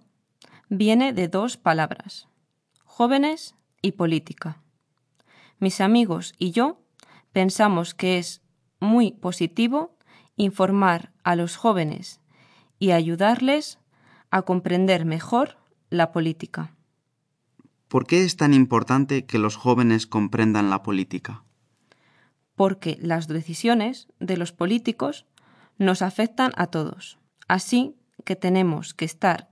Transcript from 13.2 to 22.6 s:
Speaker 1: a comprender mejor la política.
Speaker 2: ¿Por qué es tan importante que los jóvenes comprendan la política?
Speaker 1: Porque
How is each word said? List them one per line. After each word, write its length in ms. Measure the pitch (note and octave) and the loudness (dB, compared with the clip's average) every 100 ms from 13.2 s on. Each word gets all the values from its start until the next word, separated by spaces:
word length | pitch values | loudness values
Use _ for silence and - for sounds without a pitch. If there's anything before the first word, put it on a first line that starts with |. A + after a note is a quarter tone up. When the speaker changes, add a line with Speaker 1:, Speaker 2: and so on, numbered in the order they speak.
| G3 A#3+ B3+ D4 D4+ - _ _ _ _ _ | 2 2 2 0 -2 -14 _ _ _ _ _
Speaker 1:
a 140 | F#3 | -4
comprender 600 | F#3 F#3 F3+ F3+ F#3+ F3+ E3 | 0 -2 0 0 2 2 0
mejor 520 | D#3+ - A#3+ D4 - _ _ _ | -4 -2 -2 -2 -6 _ _ _
la 220 | E3+ E3 | 0 0
política. 640 | E3+ D#3+ D#3+ - - D#3+ - _ _ _ _ _ _ _ _ _ _ _ | 0 -2 -4 -10 -12 -12 -16 _ _ _ _ _ _ _ _ _ _ _
Speaker 2:
¿Por 180 | C3+ C3 | -2 2
qué 180 | E3+ | 2
es 140 | F#3 - | 2 2
tan 160 | D3 | 4
importante 720 | C#3 B2+ A#2+ A2 C3 C3+ C#3 - | 6 6 2 2 0 0 -2 -2
que 140 | A#2 | -2
los 160 | G#2+ G#2 | -2 0
jóvenes 500 | B2 A#2+ A#2+ A2+ - | 2 4 4 2 0
comprendan 640 | A2+ G#2 A2+ A2 G#2+ G2+ | -2 -2 0 2 2 0
la 140 | F#2+ | 0
política? 600 | F#2+ G2 F#2 F2+ - A2 _ _ _ _ _ _ _ _ _ _ _ | -2 -4 -4 -8 -10 -16 _ _ _ _ _ _ _ _ _ _ _
Speaker 1:
Porque 460 | - | -2